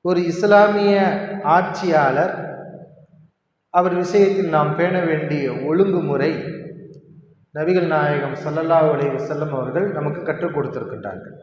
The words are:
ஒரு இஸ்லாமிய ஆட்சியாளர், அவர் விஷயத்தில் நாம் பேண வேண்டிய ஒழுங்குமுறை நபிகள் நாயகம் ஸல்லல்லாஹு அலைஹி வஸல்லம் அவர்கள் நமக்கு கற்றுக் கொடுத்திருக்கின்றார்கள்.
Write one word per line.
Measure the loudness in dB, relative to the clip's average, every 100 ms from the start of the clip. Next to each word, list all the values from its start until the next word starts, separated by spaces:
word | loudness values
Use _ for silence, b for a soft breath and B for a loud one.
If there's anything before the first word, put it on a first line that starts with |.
ஒரு | 0 0
இஸ்லாமிய | 0 0 4 6 6 4 2 4 2 0 -6 -6
ஆட்சியாளர், | 2 2 2 -4 0 2 2 2 0 -2 -10 -12 -14 -18 -20 -20 -20 _ _ _ _ _ _
அவர் | 0 2
விஷயத்தில் | 0 0 4 4 4 2
நாம் | 2 2 0
பேண | 0 0
வேண்டிய | 0 -2 -2 -2 -2
ஒழுங்குமுறை | -4 -2 2 2 2 0 0 0 -2 -8 -10 -14 -16 -18 -20 -20 -20 -20 _ _
நபிகள் | -6 0 2 2
நாயகம் | 2 2 0 -2
ஸல்லல்லாஹு | -6 -6 -4 2 4 4
அலைஹி | 2 0 -2
வஸல்லம் | -4 -4 -4
அவர்கள் | -4 -4 -2 -2
நமக்கு | -2 -4 -6
கற்றுக் | -6 -4 -4 -4
கொடுத்திருக்கின்றார்கள். | -4 -6 -10 -10 -10 -12 -16 -20